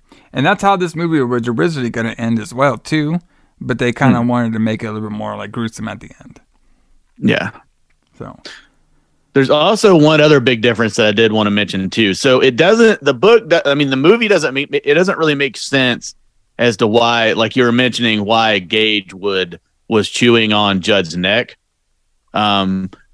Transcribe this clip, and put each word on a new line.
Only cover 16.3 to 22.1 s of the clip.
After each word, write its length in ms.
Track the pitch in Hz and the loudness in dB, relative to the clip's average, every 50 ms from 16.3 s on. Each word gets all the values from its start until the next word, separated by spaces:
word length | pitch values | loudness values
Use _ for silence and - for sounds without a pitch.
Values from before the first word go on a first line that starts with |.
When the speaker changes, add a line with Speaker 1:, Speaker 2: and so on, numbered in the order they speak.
| _ _ _ _ _ - | _ _ _ _ _ -2
Speaker 2:
as 180 | 120 120 110 - | -2 -2 0 0
to 80 | 120 | -2
why, 460 | 107 110 117 117 117 117 117 113 113 | 2 2 2 2 2 0 0 0 0
like 240 | 95 107 113 107 - | 0 0 -2 -2 0
you 60 | 127 123 | 0 0
were 80 | 120 | 2
mentioning, 520 | 117 123 127 123 120 - 120 113 110 107 101 | 2 2 0 0 -2 -2 -2 -2 -2 -2 0
why 340 | 101 113 113 113 110 107 98 | 0 0 2 2 2 0 -2
Gage 560 | 90 80 110 107 110 110 107 104 98 - 98 | -2 -2 -2 0 0 0 0 -2 -4 -8 -16
would, 440 | 92 95 101 95 95 92 87 87 - _ _ _ _ _ - | -8 -6 -4 -2 -2 -4 -6 -10 -20 _ _ _ _ _ -2
was 200 | 113 107 98 - | -2 0 0 -2
chewing 420 | - - 123 120 117 117 110 107 | -2 0 2 4 4 4 2 2
on 280 | 107 104 104 101 98 92 | 0 0 2 0 0 -2
Judd's 360 | 87 104 104 98 90 80 85 | 0 0 0 0 0 -2 -6
neck. 400 | 90 90 95 107 120 123 - - _ _ _ _ _ _ _ _ _ _ _ | -4 -2 0 0 0 -2 -6 -12 _ _ _ _ _ _ _ _ _ _ _